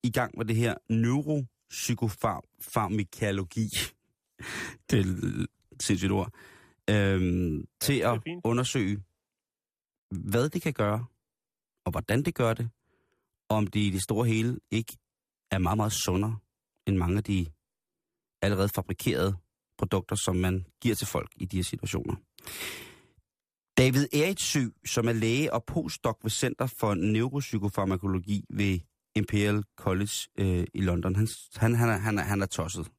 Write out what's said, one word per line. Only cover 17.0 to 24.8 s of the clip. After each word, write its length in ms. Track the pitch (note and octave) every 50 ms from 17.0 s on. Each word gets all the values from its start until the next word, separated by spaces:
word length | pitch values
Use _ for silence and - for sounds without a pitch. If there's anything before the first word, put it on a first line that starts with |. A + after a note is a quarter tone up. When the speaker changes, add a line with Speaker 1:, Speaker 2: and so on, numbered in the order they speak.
| E2+ E2+ F#2+
Speaker 1:
af 80 | G#2+ G#2
de 220 | - G2+ F#2 F2 D#2 - _ _ _ _ _ _ _ _ _ _ _ _ _ _ _ _ _
allerede 260 | - G2+ G#2 F#2 G2 G2+
fabrikerede 680 | - - F#2 - F2+ - - B2 - B1+ F2+ G2 G2 F2+ _ _ _ _ _ _ _ -
produkter, 380 | - F2 G#2 F#2+ - - -
som 200 | G2+ - - F2+
man 300 | F2+ F2+ F2+ F#2 F#2+ F2+ - _ _
giver 140 | - A#2 G#2
til 120 | - -
folk 260 | - - D#2+ - - -
i 80 | - -
de 120 | F#2 -
her 80 | F#2 F2
situationer. 500 | - - - - F#2+ - - - - - - _ _ _ - - - - - - - - - - - - - _ _ _ _ _ _ _ _ _ _ _ _ _ _ _ -
David 280 | B2+ C3 B2+ C3+ C#3+ -
Eritsø, 520 | - D3 D#3 F#3 G3 - - - - D3+ B2+ G#2+ - _